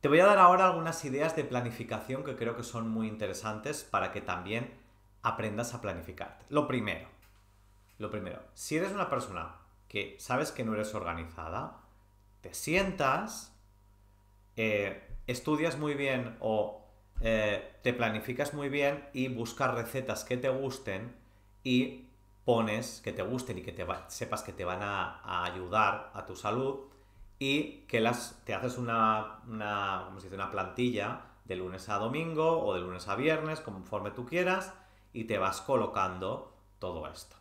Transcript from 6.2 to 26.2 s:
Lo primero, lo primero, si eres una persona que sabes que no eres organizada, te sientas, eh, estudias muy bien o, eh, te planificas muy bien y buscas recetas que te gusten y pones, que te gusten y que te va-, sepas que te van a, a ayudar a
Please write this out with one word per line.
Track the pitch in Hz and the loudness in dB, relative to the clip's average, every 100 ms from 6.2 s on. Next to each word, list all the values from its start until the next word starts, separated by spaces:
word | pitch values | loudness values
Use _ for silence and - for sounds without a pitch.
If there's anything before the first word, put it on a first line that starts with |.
| 85 - - | -12 -12 -2
Lo | 143 147 | 0 2
primero, | 127 107 82 - - - - - - - - _ - | 0 0 -4 -8 -20 -20 -20 -20 -20 -20 -20 _ -10
lo | 104 | -6
primero, | 104 95 - - | -6 -6 -10 -14
si | - - 156 | -14 -2 0
eres | 190 | 0
una | 202 180 | -2 -2
persona | 131 101 90 82 - - - - | -2 -2 -6 -8 -10 -20 -20 -8
que | 104 98 - | -6 -6 -8
sabes | - 127 156 | -2 0 0
que | - 113 | -2 -2
no | |
eres | 110 107 | -2 -2
organizada, | 107 87 82 82 - 80 92 151 - - - - _ - - | -4 -4 -6 -8 -10 -8 -6 -8 -12 -20 -20 -20 _ -20 -18
te | 92 | -14
sientas, | - - 170 190 175 139 143 220 - - - - - - - - - - - - - | -8 0 0 0 0 2 2 -2 -8 -14 -20 -20 -20 -20 -20 -20 -20 -20 -20 -18 -2
eh, | 110 104 101 95 - - - | 2 2 2 -2 -10 -10 -4
estudias | 123 - 151 165 147 | -4 0 2 2 0
muy | 151 | -2
bien | 143 139 127 120 110 | 0 0 0 -2 -4
o, | 110 110 104 - - - - - | 0 2 2 -2 -16 -20 -12 -2
eh, | 113 110 107 101 - - | 2 4 4 0 -4 -4
te | 127 | -2
planificas | 123 117 107 107 123 143 | 2 0 0 -4 -4 -4
muy | 151 143 | -2 -2
bien | 143 143 139 - | 2 2 0 -6
y | 131 127 | -4 -2
buscas | 117 117 - 131 | -2 -6 0 0
recetas | 120 113 135 123 107 - | 0 -2 -4 -2 -4 -2
que | 127 | 0
te | 135 | 2
gusten | 131 135 127 - 95 120 - - - - - | 0 -2 -6 -6 -6 -6 -14 -20 -20 -20 -10
y | 131 123 123 - - - - - | 2 4 4 -2 -16 -20 -20 -8
pones, | - 117 110 107 120 - | 4 4 4 0 -4 -8
que | - | -8
te | - | -4
gusten | 98 123 - 92 | -2 -2 -4 -6
y | |
que | 85 | -8
te | 85 87 | -8 -4
va-, | 92 - | -6 -6
sepas | - 113 107 | -8 -4 -4
que | - | -6
te | 85 90 | -6 -4
van | 92 | -2
a, | 101 98 85 - | -2 -2 -4 -6
a | 87 90 87 | -4 -2 -2
ayudar | 90 90 101 104 - - | -4 0 4 4 2 -6
a | 101 | -12